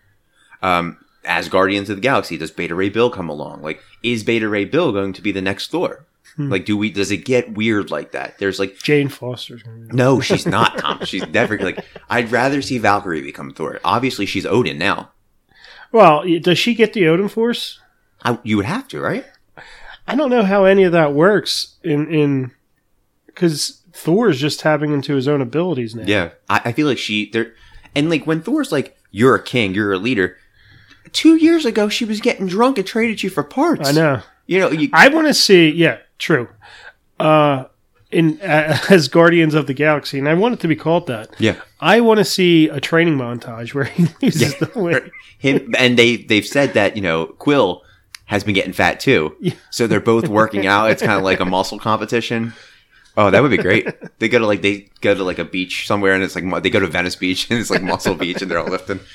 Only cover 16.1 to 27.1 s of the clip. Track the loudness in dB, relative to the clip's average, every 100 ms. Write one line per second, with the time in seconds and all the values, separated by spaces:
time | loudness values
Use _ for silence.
16.1 | 6 2 0 2 0 0 2 2 2 2
17.1 | 2 0 -2 -2 -2 -8 -16 _ _ _
18.1 | _ -4 -4 -2 -2 -2 -6 -8 -8 -6
19.1 | -6 -10 _ _ -20 -20 -20 -20 -16 -6
20.1 | -2 0 2 2 4 4 6 4 4 2
21.1 | 4 4 2 0 -6 -8 _ -4 -2 0
22.1 | 0 0 0 -4 -12 _ _ _ _ _
23.1 | _ _ -2 -2 0 -6 -10 _ -8 0
24.1 | 2 2 2 -2 -2 0 0 0 -2 -2
25.1 | -2 0 0 -2 -2 -2 -4 -6 -6 -2
26.1 | 0 -2 -8 -4 -2 -2 -2 0 -2 -4